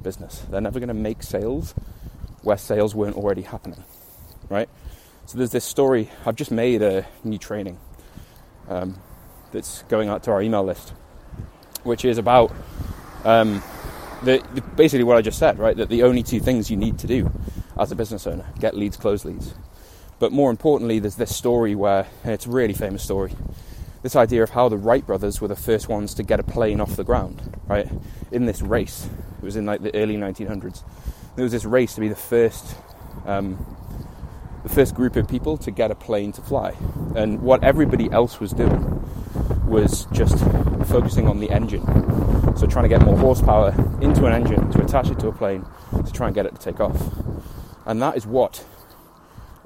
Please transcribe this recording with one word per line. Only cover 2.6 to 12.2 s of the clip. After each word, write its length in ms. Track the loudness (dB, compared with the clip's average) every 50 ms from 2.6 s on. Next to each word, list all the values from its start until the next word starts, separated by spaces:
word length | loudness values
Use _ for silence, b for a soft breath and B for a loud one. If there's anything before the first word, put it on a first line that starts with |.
| -2 -2 0 0 0 0 0
weren't 200 | -2 -4 -4 -4
already 280 | -2 -2 -2 -2 -2 -4
happening, 400 | -8 -12 -14 -14 -14 -16 -16 -20 B B B B B B B B B B B -12 -6
right? 180 | -4 -4 -4 -4 B B B B B B B B B B B -12
So 100 | -6 -4
there's 140 | -4 -2
this 120 | -2 -4 -4
story, 460 | -2 0 2 4 4 4 2 2 -2 -8 -6 -4
I've 100 | -4 -4
just 140 | -4 -4 -4
made 300 | -2 0 2 2 2 4
a 240 | 2 2 2 0 -2 -6 -10 -12 -8
new 140 | -8 -8 -8
training, 400 | -8 -8 -8 -8 -8 -8 -10 -14 -18 -20 -20 B B B B B B B B B B B B -20 -14 -10
um, 300 | -8 -6 -6 -8 -8 -12 -16 -20 -20 -20 -20 -20 -20 -20 -20 -12
that's 320 | -10 -10 -10 -10 -12 -14 -6
going 260 | -2 0 0 0 0
out 140 | -2 -2 -2
to 80 | 0
our 100 | 0 2
email 220 | 2 2 0 0 0
list, 300 | 0 -4 -6 -10 -16 -20 -20 -20 -20 -20 -20 -20 -16 -14 -14 -14 -16 -18 -20 -20 -20 -18 -8 -4
which 200 | -4 -2 0 2
is 140 | 2 2
about, 340 | 2